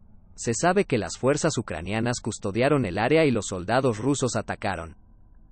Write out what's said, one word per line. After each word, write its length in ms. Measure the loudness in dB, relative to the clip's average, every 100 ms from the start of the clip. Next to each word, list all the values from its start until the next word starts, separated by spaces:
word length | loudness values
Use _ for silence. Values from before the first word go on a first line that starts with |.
| -20 -20 -20
Se 180 | -6 -4
sabe 320 | 2 2 2
que 140 | 2 0
las 180 | -2 0
fuerzas 400 | 0 2 0 -2
ucranianas 640 | -4 -6 -4 -2 -2 -2
custodiaron 640 | -6 -6 -4 0 2 2
el 140 | 2 0
área 260 | 2 4
y 60 | 4
los 160 | 2 -2
soldados 500 | -6 0 2 2 0
rusos 400 | 0 0 0 -2
atacaron. 600 | -4 -4 -4 -4 -8 -14 -20 -20 -20 -20 -20